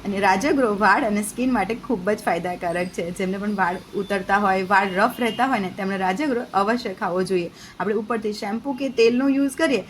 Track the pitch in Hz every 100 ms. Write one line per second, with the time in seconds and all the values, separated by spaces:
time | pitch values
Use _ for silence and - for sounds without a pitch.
0 | 196 202 196 190 - 277 247 202 208 214
1 | 240 208 208 - 254 240 190 233 - 226
2 | 180 208 220 170 175 180 180 170 180 -
3 | 175 180 185 190 208 202 180 185 - -
4 | 196 202 185 196 208 190 190 202 202 185
5 | 226 240 233 214 262 240 185 190 190 196
6 | 185 190 302 240 247 190 196 240 240 190
7 | 202 180 185 185 170 - - - 185 214
8 | 214 233 214 208 208 220 277 262 269 233
9 | 226 240 277 269 277 - 320 233